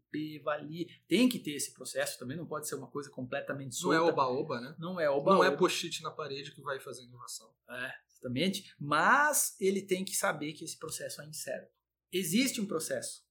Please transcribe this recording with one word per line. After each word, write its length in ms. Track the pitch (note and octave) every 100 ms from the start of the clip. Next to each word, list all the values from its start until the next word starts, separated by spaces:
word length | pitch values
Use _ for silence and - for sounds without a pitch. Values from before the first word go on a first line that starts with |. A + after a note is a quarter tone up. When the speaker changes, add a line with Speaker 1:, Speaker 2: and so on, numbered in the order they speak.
| _
Speaker 1:
P, 300 | D3+ D#3 D3+
valida. 500 | D3 D3+ D3+ E3 E3+ - -
Tem 220 | F3+ B3+
que 100 | -
ter 140 | -
esse 200 | C#3+ -
processo 460 | - B2+ C3+ C#3 -
também, 180 | B2 D#3+
não 80 |
pode 220 | C3+ D3+ -
ser 80 |
uma 140 | C#3+ C3+
coisa 200 | C#3+ C#3+
completamente 720 | - B2+ C#3 C3+ C#3 C3+ B2
Speaker 2:
Não 120 | D#3+
é 60 | D#3+
Speaker 1:
solta. 140 | E3
Speaker 2:
oba-oba, 480 | D3+ C3 C3 D#3 B2
né? 140 | B2 -
Speaker 1:
Não 180 | E3 F3+
é 100 | D3+
oba-oba. 260 | C#3 D#3+ F#3+
Speaker 2:
Não 80 |
é 120 | F#3 -
post-it 460 | F3 - F3 D#3+
na 80 | D#3+
parede 420 | - D3 C#3 C#3+
que 80 | -
vai 200 | C#3 C3+
fazer 240 | C3+ A#2+
inovação. 500 | B2 B2 A#2 - A2 _ -
Speaker 1:
É, 220 | B2 C3 - _
exatamente. 640 | _ B2+ B2 F#3 F#3+ - -
Mas 760 | C#3+ D3+ F#3 C4 D4 C#4+ - -
ele 220 | F#3+ G3
tem 220 | G3 F#3
que 120 | G3 -
saber 380 | G3 D#3+ D3
que 100 | D#3+
esse 120 | - -
processo 460 | D#3+ - C#3+ -
é 40 | D3
incerto. 460 | D#3 - B2 - _ _ _ _
Existe 480 | F3+ E3+ G3+ C4 A#3+
um 60 | G3
processo. 580 | D#3+ - B2+ - - _